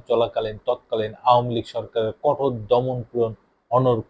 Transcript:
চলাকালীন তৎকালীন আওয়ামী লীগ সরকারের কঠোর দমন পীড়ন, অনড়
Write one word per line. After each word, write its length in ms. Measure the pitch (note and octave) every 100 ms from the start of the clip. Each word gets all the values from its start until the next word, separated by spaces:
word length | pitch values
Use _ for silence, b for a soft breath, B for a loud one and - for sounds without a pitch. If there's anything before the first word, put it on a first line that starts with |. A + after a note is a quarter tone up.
| -
চলাকালীন 500 | A#2 A#2 A#2 A2 G#2+ -
তৎকালীন 480 | - - A2+ G#2+ - B2
আওয়ামী 220 | A#2+ B2
লীগ 120 | A#2 - A#2
সরকারের 380 | G#2+ A#2 A2 -
কঠোর 280 | D3 C3+ C#3 A#2+ G#2
দমন 300 | B2 C3 B2 A2+
পীড়ন, 240 | A#2+ A2+ G#2+ _ _ -
অনড় 300 | B2 B2+ A2+